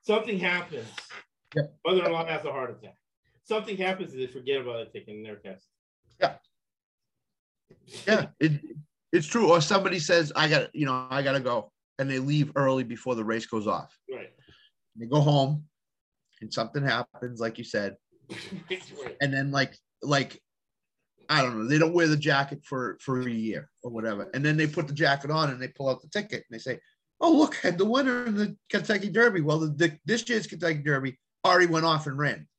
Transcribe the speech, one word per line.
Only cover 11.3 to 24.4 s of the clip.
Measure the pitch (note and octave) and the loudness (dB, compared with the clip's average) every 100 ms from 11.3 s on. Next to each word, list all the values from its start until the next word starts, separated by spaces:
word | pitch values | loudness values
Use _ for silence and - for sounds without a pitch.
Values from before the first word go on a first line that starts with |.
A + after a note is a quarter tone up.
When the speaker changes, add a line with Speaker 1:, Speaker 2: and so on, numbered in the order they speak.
| C#3 | 0
Speaker 2:
go," | B2 A#2+ G#2 _ _ - | 0 -2 -4 _ _ -6
and | C3+ | -4
they | C3 | -2
leave | C3 D3+ C#3+ C#3+ | 0 2 2 2
early | C3+ C3 | 2 2
before | A#2+ A#2 - A#2+ | -2 -6 -4 -2
the | |
race | A2 A2+ A2+ | -2 -2 -2
goes | A2+ G#2 | -4 -2
off. | E2+ - _ - | -4 -6 _ -14
Speaker 1:
Right. | - - _ - - _ _ _ A2+ | -14 -14 _ -20 -20 _ _ _ -16
Speaker 2:
They | A#2 | 0
go | D3 | 4
home, | C#3+ D3 C3+ D3+ - _ _ _ _ _ _ _ | 6 4 2 0 -6 _ _ _ _ _ _ _
and | A2 | -10
something | - A2+ D3 | -6 -4 -2
happens, | C#3 A#2 A#2+ - B2 A#2+ | 0 0 -4 -10 -12 -6
like | A2+ A2+ | -6 -6
you | |
said, | A#2 G#2+ G2+ G2 _ | -6 -4 -4 -8 _
Speaker 1:
<laughs> | _ _ | _ _
Right. | - - F3 - F#3 - - B2+ - | -14 -12 -14 -10 -12 -12 -16 -14 -4
Speaker 2:
and | C#3 | -2
then, | C3+ C#3+ | 0 0
like, | C#3 C3 - _ _ | 0 -2 -4 _ _
like, | B2+ C#3 B2+ - _ _ _ _ _ _ _ _ - | 0 0 0 -10 _ _ _ _ _ _ _ _ 0
I | D3+ | 2
don't | B2+ A2+ | 2 0
know, | A2+ | 2
they | D3+ | 4
don't | D#3+ | 4
wear | F3 D#3+ | 4 4
the | D3+ | 4
jacket | D3+ C#3 C#3 C#3+ | 2 2 0 -6
for, | - C3+ A#2+ F2+ | -8 -6 -6 -8
for | - B2+ | -4 -4
a | B2+ | -2
year | A2+ A2 G2 - _ | -4 -4 -6 -10 _
or | B2 | -12
whatever, | A2+ A2 G2+ G2 | -6 -6 -6 -6
and | B2+ | -2